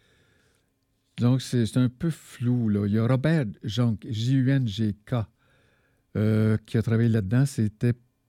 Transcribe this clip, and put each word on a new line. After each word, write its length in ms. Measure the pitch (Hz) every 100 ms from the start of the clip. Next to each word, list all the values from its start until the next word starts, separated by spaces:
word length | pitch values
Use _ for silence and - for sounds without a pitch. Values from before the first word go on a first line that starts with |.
| _ _ _ _ _ _ _ _ _ _ _ -
donc 240 | 120 131
c'est, 240 | - 123 110
c'est 140 | 127
un 100 | 123
peu 220 | 123 170
flou, 580 | - - - 123 123 110
là. 160 | 101 101
Il 80 |
y 60 | 110
a 80 | 113
Robert 400 | 131 151 165 107 -
Junk, 340 | - 110 120 104 -
J 280 | 107 120 135
U 160 | 127
N 160 | 139 120
G 280 | 101 107 95 -
K, 80 | 123 104 _ _ _ _ _ _ _ _ 98
euh, 420 | 107 110 110 107 -
qui 100 | 113
a 60 |
travaillé 260 | 107 113 117
là-dedans. 380 | 110 95 123 139
C'était 460 | - 107 - 120 120 _ _